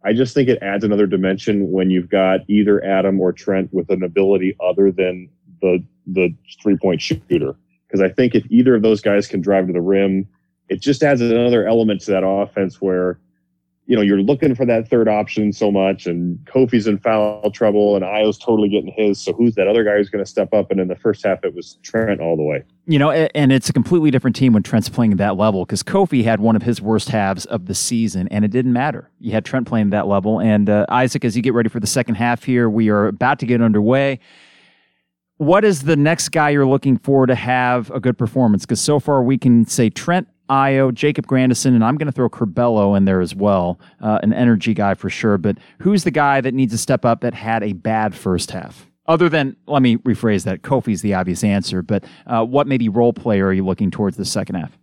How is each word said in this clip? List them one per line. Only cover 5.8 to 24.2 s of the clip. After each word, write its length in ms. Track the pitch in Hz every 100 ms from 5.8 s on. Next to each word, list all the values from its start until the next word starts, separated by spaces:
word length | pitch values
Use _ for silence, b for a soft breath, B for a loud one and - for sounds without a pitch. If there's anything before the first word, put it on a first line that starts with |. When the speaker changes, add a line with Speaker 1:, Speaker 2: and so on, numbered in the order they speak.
| 87 _ -
Speaker 1:
the 260 | 92 90 - _ -
three-point 400 | 107 95 95 80
shooter. 520 | - - _ 87 69 - _ _ _
'Cause 80 | 95
I 80 | 95
think 260 | 92 123
if 120 | 117 -
either 260 | 117 127 120
of 60 |
those 200 | 110 107
guys 260 | 107 101 101
can 140 | 101
drive 260 | 87 95 92
to 60 |
the 80 | 87
rim, 440 | 87 98 98 95 98 _ _ _ _
it 120 | 98
just 220 | 135 139
adds 160 | 151 135
another 480 | 117 117 120 120 101
element 320 | 117 107 98
to 80 | -
that 140 | 95 95
offense 560 | 98 98 - 95 -
where 380 | 98 92 90 87 _ _ _ _ _ _ -
you 60 | 117
know, 80 |
you're 180 | 101 98
looking 320 | 98 143 151
for 140 | 117 123
that 200 | 113 113
third 200 | 120 110
option 440 | 104 104 - 104
so 200 | 104 107
much, 340 | 98 95 98 90
and 320 | 87 87 85 -
Kofi's 400 | 131 123 120 107
in 140 | 101
foul 500 | 120 110 107 107 104
trouble, 460 | 101 110 104 104 101
and 100 | 92
Ayo's 320 | 107 107 101
totally 320 | - 110 101
getting 240 | 104 92 92
his. 240 | 104 98
So 140 | -
who's 220 | - 120 107
that 120 | 95
other 160 | 113
guy 140 | 107 104
who's 120 | 101
gonna 180 | 104 95
step 260 | - 95
up? 160 | 107 95
And 100 | 95
in 80 | 90
the 80 | 90
first 300 | 113 101 101
half, 180 | 92
it 120 | 92 87
was 240 | - _
Trent 400 | - 113 110 98
all 160 | 82 80
the 60 |
way. 200 | 76 71 - _ -
Speaker 2:
You 140 | 151
know, 100 | 147
a-, 260 | 151 156 151
and 160 | 139
it's 160 | 131 -
a 60 |
completely 380 | - 113 175 151
different 240 | 131